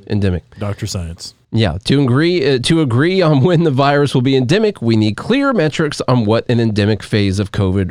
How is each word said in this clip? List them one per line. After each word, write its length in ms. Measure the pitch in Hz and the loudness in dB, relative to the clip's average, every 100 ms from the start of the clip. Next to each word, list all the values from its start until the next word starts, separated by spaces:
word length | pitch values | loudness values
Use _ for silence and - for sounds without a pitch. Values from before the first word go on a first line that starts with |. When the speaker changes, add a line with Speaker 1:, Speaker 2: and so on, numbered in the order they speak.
| - | -4
Speaker 1:
endemic. 380 | 104 98 87 - - | -2 0 -2 -6 -10
Speaker 2:
Doctor 280 | 104 98 107 | -8 -8 -8
Science. 480 | 101 82 82 - - - | -8 -10 -12 -16 -20 -6
Speaker 1:
Yeah, 280 | 113 107 85 | -2 -2 -2
to 180 | - 139 | -2 0
agree, 440 | 139 127 165 180 131 | 2 2 2 0 0
uh, 120 | 131 | 0
to 180 | 123 165 | 0 0
agree 400 | 147 113 165 190 | 2 0 0 2
on 200 | 160 147 | 2 4
when 200 | 170 170 | 2 2
the 60 | 165 | 2
virus 420 | 131 139 143 143 | 2 2 2 2
will 80 | 135 | 0
be 160 | 123 135 | 2 2
endemic, 460 | 123 190 214 202 | 2 2 0 -2
we 140 | 117 110 | 0 2
need 200 | 107 104 | 2 -2
clear 380 | - 262 277 | -2 0 0
metrics 480 | 233 156 - 156 - - | 0 0 0 -4 -4 -2
on 200 | 127 104 | 0 2
what 180 | 113 - | 0 0
an 100 | 117 | 0
endemic 420 | 113 104 104 104 | 0 0 0 -2
phase 360 | - 110 101 95 | -2 -2 0 -2
of 140 | 98 | -4
covid 380 | - 95 95 92 | -2 0 0 -2